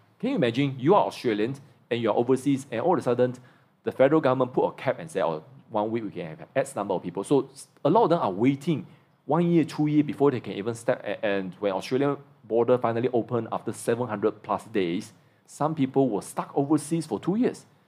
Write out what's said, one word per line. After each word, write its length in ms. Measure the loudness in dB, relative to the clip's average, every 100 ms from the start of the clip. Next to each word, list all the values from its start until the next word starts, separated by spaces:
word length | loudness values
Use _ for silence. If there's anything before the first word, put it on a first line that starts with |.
| _ _
Can 120 | -4
you 40 | 0
imagine? 400 | 0 2 -2 0
You 180 | 4 4
are 100 | 4
Australians 560 | -2 -2 0 -2 -4 -14 _ _
and 120 | -2
you 100 | 0
are 40 | 2
overseas, 480 | 2 2 2 0 -2
and 100 | -4
all 120 | 0
of 60 | 0
a 40 |
sudden, 320 | 0 2 0 0 -16 _ _ _
the 80 | -6
federal 260 | 4 4 6
government 320 | 4 2 0
put 120 | 2 0
a 60 |
cap 260 | 0 -4 -4
and 100 | -6
said, 140 | -2
"Oh, 200 | -2 -2 -8 -20 -6
one 200 | -4 -2
week 140 | -4
we 60 | -6
can 140 | -8 -10
have 200 | -12 -6 -4
X 200 | -4 -6
number 180 | -4
of 80 | -4
people." 220 | -4 -6
So 260 | 2 2 2
s-, 140 | -8 -20 _ 2
a 40 |
lot 140 | 4 4
of 40 |
them 100 | 2
are 120 | 0
waiting 540 | 2 2 2 -2 -4 -6 -18 _ _ -2
one 240 | 0 4
year, 140 | 2
two 240 | 2 0 2
years 180 | 2 2
before 260 | 2 2
they 100 | 2
can 120 | -4
even 220 | -6 -6 -4
step. 260 | -2 -2 -4
A-, 180 | -4 0
and 280 | 0 -4 -4
when 120 | -2
Australian 460 | -2 -2 0 0 -2 -8 _
border 340 | -2 0 4 2
finally 320 | 2 0 0
opened 340 | 0 0 -4 -4
after 180 | -6 -6
seven 360 | -6 -2 -2 -2
hundred 360 | -2 -2 -2
plus 200 | -4 -4 -2
days, 480 | -2 -2 -2 -6 -16 _ _ _
some 300 | -4 -4 0
people 340 | 0 2 2
were 120 | 0
stuck 300 | -4 -8 -4 -4
overseas 500 | 0 0 0 -4 -2
for 140 | -4
two 140 | -2 0
years. 300 | 0 -4 -14 _